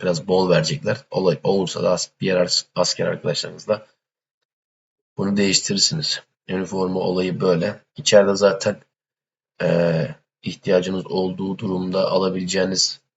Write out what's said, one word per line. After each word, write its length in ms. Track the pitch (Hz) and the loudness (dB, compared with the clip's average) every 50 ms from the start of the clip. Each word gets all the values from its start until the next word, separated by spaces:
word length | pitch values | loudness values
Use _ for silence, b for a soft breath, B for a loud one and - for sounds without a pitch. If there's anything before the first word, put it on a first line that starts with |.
biraz 260 | - 90 85 80 - 98 | -4 -2 -2 -2 -2 0
bol 220 | 92 92 92 90 | 2 2 4 4
verecekler. 480 | 85 82 80 - 73 71 - 101 104 - - _ | 2 2 2 0 -4 -4 -4 -4 -6 -6 -8 _
Olay, 280 | - 95 95 90 78 - - | -4 0 0 0 0 0 0
olursa 400 | 90 98 98 92 85 - - 87 | 0 0 0 0 -2 -4 -2 0
da 80 | 90 | 0
as-, 200 | 90 87 - - _ _ | 0 0 -2 -8 _ _
diğer 220 | - 95 92 90 | -2 0 2 2
as-, 240 | 90 87 - - - - _ | 2 0 0 -4 -4 -4 _
asker 320 | 92 90 - - - 90 87 | -2 -2 -2 0 -2 -2 -4
arkadaşlarınızla 760 | 85 - - 85 82 - - 80 87 90 - 104 107 107 - _ _ _ _ _ _ _ _ _ _ _ _ _ _ _ _ _ _ _ _ _ _ _ _ _ _ - | -4 -4 -4 -4 -4 -4 -6 -8 -12 -12 -4 -4 -4 -4 -4 _ _ _ _ _ _ _ _ _ _ _ _ _ _ _ _ _ _ _ _ _ _ _ _ _ _ -6
bunu 200 | 95 101 101 101 | -4 -2 0 2
değiştirirsiniz. 840 | 101 98 92 - - - 101 98 - - 82 80 73 - - - - _ _ _ _ - | 2 2 2 0 0 0 0 0 0 0 0 -2 -4 -4 -6 -6 -8 _ _ _ _ -6
Üniforma 520 | 92 95 95 92 95 95 92 92 92 92 | -4 -4 -4 -4 -2 -2 -2 -2 -2 -2
olayı 420 | 92 92 92 92 92 92 85 - | -2 0 0 0 0 -2 -2 0
böyle. 400 | 98 92 87 85 90 104 104 - _ _ _ - | 2 2 2 2 0 -2 -4 -8 _ _ _ -4
İçeride 380 | - - 110 101 98 98 98 | 0 6 8 8 8 6 4
zaten, 460 | 95 101 98 95 - - 104 101 - - _ _ _ _ _ _ _ _ _ _ _ _ _ _ _ | 4 4 4 4 2 -2 -4 -4 -4 -12 _ _ _ _ _ _ _ _ _ _ _ _ _ _ _
e, 460 | 90 85 85 85 85 85 82 80 73 - - - _ _ _ _ - | -2 0 2 2 2 2 2 0 -2 -4 -6 -14 _ _ _ _ -10
ihtiyacınız 600 | 95 87 - - - 92 90 90 92 95 92 85 - | -10 -10 -6 0 2 2 2 2 0 -4 -6 -6 -4
olduğu 500 | - 95 92 92 92 92 95 98 95 - | -2 -2 -2 -2 -4 -4 -6 -6 -6 -6
durumda 540 | 104 98 92 90 92 90 92 95 95 - | -4 -4 -4 -4 -4 -2 -2 0 0 0
alabileceğiniz 880 | 95 92 95 95 92 92 92 90 95 95 92 95 95 90 - - - - _ _ _ | 0 0 0 0 -2 -2 -4 -2 0 0 0 0 0 0 -2 -2 -4 -10 _ _ _